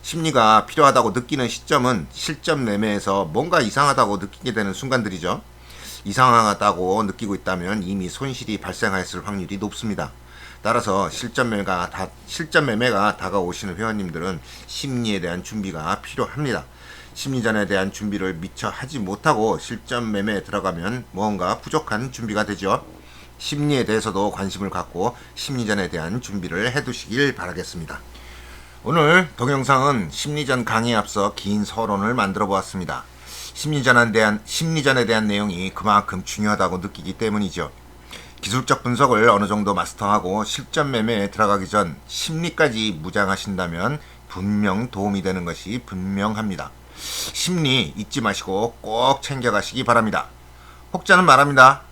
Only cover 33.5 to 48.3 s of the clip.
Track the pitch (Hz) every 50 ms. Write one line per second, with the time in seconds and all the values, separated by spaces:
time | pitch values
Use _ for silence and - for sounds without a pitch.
33.5 | - - - 151 151 143 123 131 123 120 117 117 104 113 110 107 107 107 - -
34.5 | - - 165 165 165 156 131 143 135 127 117 110 117 110 107 104 101 101 104 104
35.5 | 90 87 92 95 - - - 107 101 104 101 - - 92 90 - - - 104 104
36.5 | 104 - 95 90 90 92 87 98 - - 78 90 92 - 113 110 104 104 101 90
37.5 | - 87 80 73 - - - - - - - - - - - - - - - 95
38.5 | 104 131 127 - 139 - - 123 123 110 143 131 120 104 110 120 104 101 104 92
39.5 | 104 104 104 104 101 92 87 - - - 107 101 104 104 90 90 95 107 107 -
40.5 | - - 131 - - 160 147 139 131 113 107 113 117 104 101 101 - - 110 101
41.5 | 101 98 95 85 - 104 98 85 71 - - - - - - - 160 160 170 170
42.5 | - - 160 143 113 110 110 110 92 76 78 92 85 107 101 95 98 - - 98
43.5 | 98 92 92 87 82 85 92 120 147 147 - - - - - - - 92 92 101
44.5 | 104 104 104 101 92 101 120 123 - 98 98 104 101 98 87 95 92 92 87 85
45.5 | 82 - - 92 113 127 123 - 98 92 92 95 98 98 101 107 110 104 110 104
46.5 | 92 82 - - - - - - - - - - - - - - - - - 170
47.5 | 185 170 156 135 131 131 98 71 - 101 107 - - 143 113 107